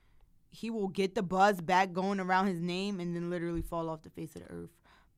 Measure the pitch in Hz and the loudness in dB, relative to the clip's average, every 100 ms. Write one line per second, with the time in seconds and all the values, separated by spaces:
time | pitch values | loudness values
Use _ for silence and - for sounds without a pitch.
0 | _ - _ _ _ - 220 226 196 175 | _ -20 _ _ _ -10 -6 -2 -2 0
1 | 196 196 180 185 202 190 160 180 190 175 | 0 0 0 6 6 4 4 4 4 0
2 | 190 202 185 185 196 175 175 180 202 196 | 0 0 2 2 2 0 -2 -2 -2 -4
3 | 175 170 170 175 170 165 165 170 165 160 | -4 -4 -4 -4 -4 -4 -4 -4 -4 -8
4 | 170 170 160 175 - 170 170 _ _ _ | -12 -12 -12 -12 -14 -14 -14 _ _ _
5 | _ | _